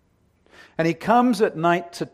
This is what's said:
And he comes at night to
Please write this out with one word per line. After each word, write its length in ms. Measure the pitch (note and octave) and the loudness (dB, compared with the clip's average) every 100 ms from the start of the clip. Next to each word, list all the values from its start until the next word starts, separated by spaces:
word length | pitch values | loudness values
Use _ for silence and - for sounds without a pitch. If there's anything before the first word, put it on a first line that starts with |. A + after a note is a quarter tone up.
| _ _ _ _ _ - - - | _ _ _ _ _ -20 -12 -4
And 100 | E3 | -2
he 60 | |
comes 480 | E3 F3+ A#3+ B3 G3+ | -2 0 2 2 2
at 160 | G#3+ D#3 | 0 0
night 340 | E3+ F3 F3 | 0 0 -2
to 120 | - D#3 | -10 -12